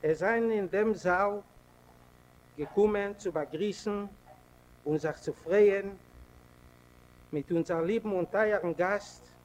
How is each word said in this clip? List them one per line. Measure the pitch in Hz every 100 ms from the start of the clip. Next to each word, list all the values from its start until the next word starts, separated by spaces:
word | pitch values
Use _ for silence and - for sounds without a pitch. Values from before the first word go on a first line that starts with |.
ער | 156
זיין | 156 190 233 226
אין | 214 185
דעם | 196 220
זאל | 196 180 180 202 202 - - - - - - - - - - - -
געקומען | 143 - 214 208 202
צו | 202 190
באגריסן | 160 143 156 208 185 208 202 202 - - - - - - - 147
און | 151
זיך | 156 147
צו | -
פרייען | - 160 202 208 196 196 196 - - - - - - - - - - - - -
מיט | 151 139
אונדזער | 170 165 165
ליבן | 165 226 220
און | 185
טייערן | 165 202 214 202 170
גאסט | 160 180 202 - - - -